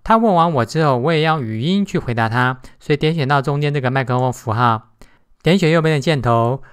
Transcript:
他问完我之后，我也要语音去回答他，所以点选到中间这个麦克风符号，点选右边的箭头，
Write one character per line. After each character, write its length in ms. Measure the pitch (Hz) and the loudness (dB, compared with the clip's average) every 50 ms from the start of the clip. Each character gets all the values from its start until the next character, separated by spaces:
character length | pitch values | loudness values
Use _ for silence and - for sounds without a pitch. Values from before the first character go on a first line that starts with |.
他 140 | - - 226 | 0 2 2
问 180 | 226 226 226 185 | 4 4 4 4
完 160 | 165 165 175 | 2 2 2
我 140 | 160 131 113 | 2 0 -2
之 180 | - - 156 | -2 -2 0
后， 140 | 160 147 131 | 0 0 0
我 160 | 120 120 160 | 0 0 0
也 80 | 170 151 | 0 0
要 220 | 151 160 156 160 | 0 0 0 -2
语 180 | 127 110 110 110 | -4 -6 -6 -4
音 240 | 120 165 190 202 202 | -2 -2 0 -2 -2
去 140 | - - 170 | -2 -4 -4
回 160 | - - 120 | -4 -2 -2
答 120 | 117 113 | -2 -2
他， 340 | 110 110 123 123 127 131 - - - - _ | 0 0 0 0 0 -2 -6 -10 -20 -20 _
所 160 | - - 151 | -4 -2 -2
以 20 | |
点 180 | 147 - 156 165 | 0 0 0 0
选 140 | 165 139 131 | 0 0 0
到 140 | 147 139 | 0 0
中 180 | 131 151 143 143 | 0 0 -2 -2
间 120 | 147 147 | -2 -2
这 60 | 143 147 | -2 -2
个 120 | 127 123 | -2 -2
麦 120 | 127 135 | -2 -2
克 160 | 131 113 127 127 | -2 0 0 0
风 140 | 127 127 | 0 -2
符 180 | 123 - - 117 | -4 -4 -6 -4
号， 420 | 107 113 123 120 113 110 - _ _ - - - _ _ _ _ _ _ | -2 0 2 0 0 -2 -4 _ _ -20 -20 -20 _ _ _ _ _ _
点 160 | - 151 175 202 | 0 0 2 2
选 120 | 175 151 | 2 2
右 120 | 160 170 | 2 2
边 120 | 156 160 156 | 2 2 0
的 60 | 143 | 0
箭 220 | 127 170 156 139 | 0 0 -2 0
头， 400 | 113 120 117 117 113 117 131 135 - - | 2 2 2 2 2 0 -2 -4 -8 -14